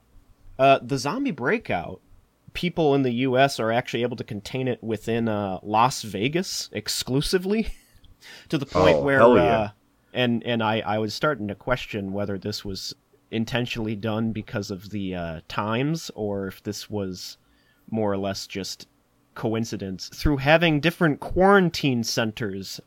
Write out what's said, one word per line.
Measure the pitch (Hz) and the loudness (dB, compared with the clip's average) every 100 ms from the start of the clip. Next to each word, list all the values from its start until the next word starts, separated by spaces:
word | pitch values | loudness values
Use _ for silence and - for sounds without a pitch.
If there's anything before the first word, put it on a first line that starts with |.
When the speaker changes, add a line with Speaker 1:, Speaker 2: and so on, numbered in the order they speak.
| _ - _ _ - - | _ -20 _ _ -12 2
Speaker 1:
uh, | 135 135 | 6 6
the | 120 135 | 4 -2
zombie | 139 240 277 | -2 -2 -4
breakout, | 147 131 233 - 95 80 92 _ - _ _ - | -2 -2 -2 -2 -4 -4 -12 _ -20 _ _ -14
people | - 175 175 151 139 | -4 -4 2 4 4
in | |
the | 127 | 2
U | 117 135 127 | 2 2 4
S | 139 - | 4 4
are | 110 | 0
actually | 117 - 120 | 0 0 -2
able | 120 117 | -2 -4
to | |
contain | - 104 - 131 127 | -8 -10 -6 -4 -4
it | 117 | -4
within, | 110 107 - 117 117 | -4 -6 -2 0 0
uh, | 104 101 92 | 0 -2 -6
Las | 101 110 120 - | 0 4 4 2
Vegas | 110 95 120 165 196 - - | -8 -4 -2 -2 -4 -8 -8
exclusively, | 107 - - - 131 - 185 185 220 - - _ - - | -8 -6 -6 -2 -2 2 0 0 -2 -2 -8 _ -20 -20
<laughs> | - - - - | -20 -20 -18 -6
to | 151 | -4
the | 139 | -2
point | 90 92 78 | 4 6 6
Speaker 2:
Oh, | |
Speaker 1:
where, | 139 135 | 4 8
Speaker 2:
hell | 117 123 | 8 8
yeah. | 120 113 | 6 2
Speaker 1:
uh, | 104 - _ _ _ | 0 -8 _ _ _
and, | 123 123 117 117 | -2 0 0 0
and | 117 | 0
I, | 110 110 | 2 0
I | - 107 | 0 -2
was | 110 | -2
starting | - 156 127 104 | -2 -2 -2 -6
to | 98 | -6
question | - 123 - 107 95 | -4 -4 -4 -6 -6
whether | 101 101 98 | -4 -4 -4
this | 104 104 | -6 -8
was | 104 92 - - _ _ - | -8 -10 -12 -14 _ _ -8
intentionally | 113 113 123 123 117 110 104 | -4 -2 -2 -4 -4 -6 -4
done | 110 107 113 | -4 -2 -2
because | 107 - 110 98 | -6 -6 -8 -6
of | 95 101 | -10 -8
the, | 101 92 90 | -8 -6 -6
uh, | 85 80 - | -8 -10 -10
times | - 104 113 143 160 - - | -6 -2 -2 -2 -4 -8 -8
or | 104 101 95 | -6 -4 -6
if | - | -8
this | 107 101 - | -10 -10 -8
was | 107 95 92 - - _ _ _ _ - | -6 -6 -8 -14 -18 _ _ _ _ -8
more | 110 104 | -2 0
or | 98 | 0
less | 98 98 - | -2 -6 -8
just | 98 92 - - _ _ _ _ | -10 -8 -12 -16 _ _ _ _
coincidence. | - 117 113 117 101 98 92 - | -6 -2 -2 -4 -6 -8 -10 -12
Through | - 156 139 | -2 0 2
having | 135 160 170 147 | 4 4 4 4
different | 156 - 170 131 | 0 2 2 0
quarantine | - 175 190 202 175 - 143 120 110 | -2 2 6 6 4 2 0 0 0
centers | - 113 - 107 98 95 - | -2 -2 -2 -6 -6 -10 -14